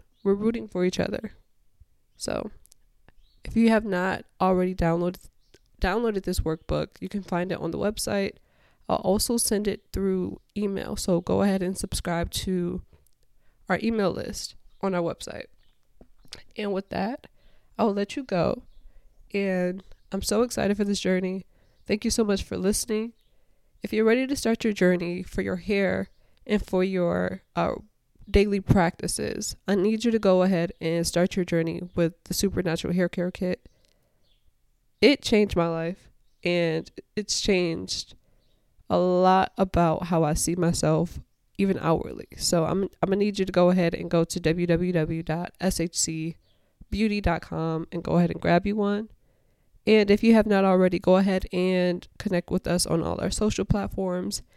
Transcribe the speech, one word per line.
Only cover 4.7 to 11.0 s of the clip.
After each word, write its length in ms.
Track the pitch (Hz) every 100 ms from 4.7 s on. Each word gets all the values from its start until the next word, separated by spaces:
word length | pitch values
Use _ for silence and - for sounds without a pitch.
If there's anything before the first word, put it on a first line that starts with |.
downloaded, 540 | 185 165 170 175 185 - _ _ _ _ -
downloaded 400 | 190 208 233 202
this 180 | 190 185
workbook, 480 | 160 160 - 151 156 -
you 80 | 185
can 120 | 208
find 300 | 185 175 180
it 60 | 170
on 140 | 165
the 60 | 170
website. 580 | 202 214 - 208 196 - _ _ _ _ -
I'll 80 | -
also 400 | - 202 - 233
send 320 | - 208 208
it 140 | - _
through 480 | - 196 190 180 - _ -
email. 400 | 202 196 -
So 240 | 208